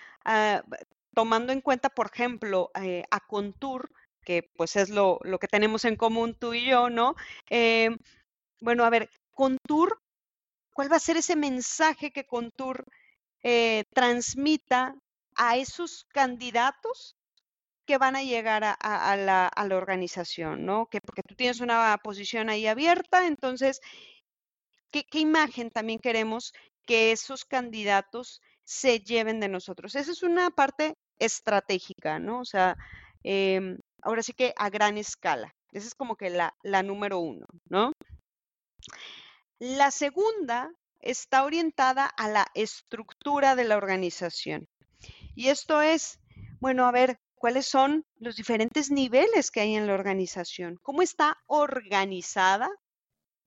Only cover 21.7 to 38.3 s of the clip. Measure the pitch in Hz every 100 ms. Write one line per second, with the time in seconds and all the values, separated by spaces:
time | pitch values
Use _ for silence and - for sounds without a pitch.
21.7 | 233 226 208 214 202 202 226 220 214 220
22.7 | 226 330 359 - 370 349 285 254 254 269
23.7 | - - - - _ _ _ _ _ _
24.7 | _ _ 294 - 311 311 320 294 247 226
25.7 | 233 220 226 247 226 220 226 - - _
26.7 | _ - 226 220 220 - 262 - 262 240
27.7 | 214 202 196 - 233 247 - _ _ -
28.7 | - 269 226 - 233 220 220 202 185 196
29.7 | 175 208 277 285 349 359 349 359 - 277
30.7 | - 311 - _ - 226 - - 202 -
31.7 | 190 - - 156 156 185 247 247 196 185
32.7 | 175 - - - _ - 196 190 190 190
33.7 | 185 - _ - 226 240 - 247 - 202
34.7 | 208 208 208 208 - 175 131 107 _ _
35.7 | 208 220 - 254 220 190 175 165 - 196
36.7 | 196 196 202 202 185 165 90 - 170 -
37.7 | 190 240 - - - _